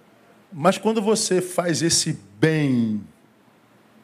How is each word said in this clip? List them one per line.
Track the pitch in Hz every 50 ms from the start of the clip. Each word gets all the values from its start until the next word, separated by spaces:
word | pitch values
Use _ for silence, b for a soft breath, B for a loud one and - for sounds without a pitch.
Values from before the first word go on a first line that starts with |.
| _ _ _ _ _ - - - - -
Mas | - 151 147 180 190 196
quando | - 214 220 226
você | 202 214 220 214 - - 185 180
faz | 180 - - - 170 175 160 120
esse | 151 165 160 - - - - - - - - -
bem | - 156 160 156 147 139 127 120 113 110 107 104 98 - - _ _ _ _ _ _ _ _ _ _ _ _ _ _ _ _ -